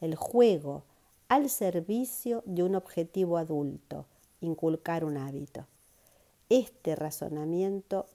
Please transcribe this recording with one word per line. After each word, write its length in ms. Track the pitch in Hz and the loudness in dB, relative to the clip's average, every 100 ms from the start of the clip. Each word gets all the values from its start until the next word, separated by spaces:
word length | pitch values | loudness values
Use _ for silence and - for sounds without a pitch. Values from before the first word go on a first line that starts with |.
el 160 | 165 160 | -6 -2
juego, 680 | - 240 240 175 143 143 - _ _ _ _ | 0 6 6 6 -2 -8 -12 _ _ _ _
al 200 | 254 277 | 2 4
servicio 960 | - 190 175 170 220 254 - 247 233 | 0 0 0 -2 -2 -2 -6 -4 -4
de 180 | - 180 | -4 0
un 120 | 180 | 2
objetivo 640 | 190 185 - 165 196 180 170 | 2 -2 -4 -4 0 0 0
adulto, 640 | 160 151 147 - - 143 143 _ _ _ | 0 -2 -2 -6 -12 -12 -12 _ _ _
inculcar 600 | 165 160 165 160 - 165 | -6 0 0 0 -2 -2
un 120 | 156 143 | -2 -4
hábito. 500 | 135 139 143 - 135 _ _ _ _ _ _ _ _ | -6 -8 -10 -12 -16 _ _ _ _ _ _ _ _
Este 440 | 247 - - - | 4 4 -4 -4
razonamiento 1080 | 151 156 - 147 151 151 170 190 196 190 196 - | -2 -4 -6 -6 -4 -2 0 0 -2 -4 -4 -4